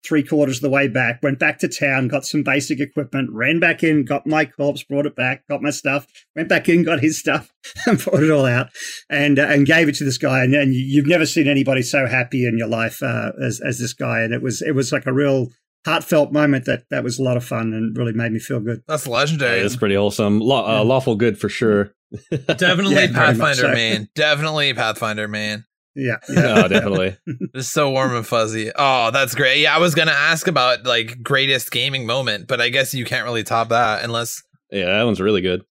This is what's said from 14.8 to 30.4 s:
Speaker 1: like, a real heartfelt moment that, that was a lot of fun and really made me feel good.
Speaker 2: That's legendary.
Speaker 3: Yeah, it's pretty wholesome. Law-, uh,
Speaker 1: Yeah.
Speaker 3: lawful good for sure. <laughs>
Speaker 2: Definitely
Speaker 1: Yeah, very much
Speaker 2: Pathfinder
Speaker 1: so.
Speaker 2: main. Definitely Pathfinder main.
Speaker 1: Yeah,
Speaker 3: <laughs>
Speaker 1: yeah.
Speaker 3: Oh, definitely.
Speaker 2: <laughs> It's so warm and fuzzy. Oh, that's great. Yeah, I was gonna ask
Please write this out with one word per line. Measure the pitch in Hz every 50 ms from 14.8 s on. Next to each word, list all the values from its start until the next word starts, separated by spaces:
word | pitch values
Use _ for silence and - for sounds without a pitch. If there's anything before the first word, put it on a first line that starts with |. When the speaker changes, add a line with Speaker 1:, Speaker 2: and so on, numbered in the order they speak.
| 135 123 151
Speaker 1:
like, | 135 -
a | 131 127
real | 135 143 143 135 135 123 127 _ _ _ _ _ _ -
heartfelt | 160 160 165 - - 180 151 143 139 143
moment | 151 151 143 139 131 123
that, | - 127 127 - -
that | 143 135 117
was | 123 120 127
a | 131
lot | 127 123
of | 123 123
fun | - - 113 113 113 110
and | 110 110 113 110
really | 123 123 117 110
made | 113 117 117 110
me | 110
feel | - - 135 120
good. | 104 117 117 117 - -
Speaker 2:
That's | 156 147 -
legendary. | 135 117 120 143 147 160 147 131 120 117 117
Speaker 3:
Yeah, | 98
it's | 104 123
pretty | 123 113 101 98
wholesome. | 98 104 104 101 - 107 101 104 107
Law-, | 110 123 139 123 101 104
uh, | 113
Speaker 1:
Yeah. | 107
Speaker 3:
lawful | 107 117 131 131 127 131 113
good | 101 120 117 101 -
for | - 101
sure. | - - 120 110 104 101 101 - _ _ _ _ -
<laughs> | 110 _ -
Speaker 2:
Definitely | 170 135 - - 156 - 277 - 185 170 202 196 190
Speaker 1:
Yeah, | - -
very | -
much | 120 160 160 156 135 -
Speaker 2:
Pathfinder | 156 151 139 131 123
Speaker 1:
so. | - 131
Speaker 2:
main. | 117 113 113 110 110 107 - -
Definitely | - 151 151 151 143 151 160 156 151 143 139 127
Pathfinder | 107 120 110 107 - 120 110 107 107 107 104
main. | 107 107 107 107 107 107 117 _ _ _ _ _ -
Speaker 1:
Yeah, | 143 135 123 110 - -
Speaker 3:
<laughs> | -
Speaker 1:
yeah. | - 175 151 120 110 110 95
Speaker 3:
Oh, | 92
definitely. | 95 110 - 101 98 95 92 95 98 _ -
Speaker 2:
<laughs> | - - 123 - - -
It's | 131 131 -
so | - 160 147 139
warm | 135 131 131 131 123
and | 117 107
fuzzy. | - 123 113 110 110 110 110 107 110 -
Oh, | - 143 135 131 127 117 113 117
that's | 139 135 120 -
great. | - 143 127 135 147 151
Yeah, | 151 147
I | 160
was | 175 180 143
gonna | 170 160 160
ask | 147 143 147 160 165 156